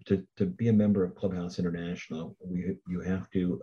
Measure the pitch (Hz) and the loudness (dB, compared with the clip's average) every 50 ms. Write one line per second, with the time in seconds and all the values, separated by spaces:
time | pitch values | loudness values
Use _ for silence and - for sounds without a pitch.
0 | - - 98 90 - - _ - 101 90 90 - 117 117 110 107 104 104 98 98 | 0 0 0 0 0 -4 _ -2 -2 -2 -2 0 2 4 6 6 6 6 6 4
1 | 90 87 - - 104 95 90 90 87 87 - - 90 87 85 85 85 85 87 - | 2 0 -2 -2 -4 -2 -2 -2 -4 -4 -2 -2 -2 0 -2 -2 -4 -6 -6 -8
2 | - - 80 80 85 92 - - - 90 90 90 85 90 - - - 90 90 87 | -8 -8 -8 -8 -8 -10 -12 -12 -10 -6 -4 -4 -2 -4 -4 -6 -6 -6 -4 -4
3 | - 90 95 92 - - - 95 90 90 82 - | -2 -2 -2 -2 -2 -2 -2 0 0 0 0 -2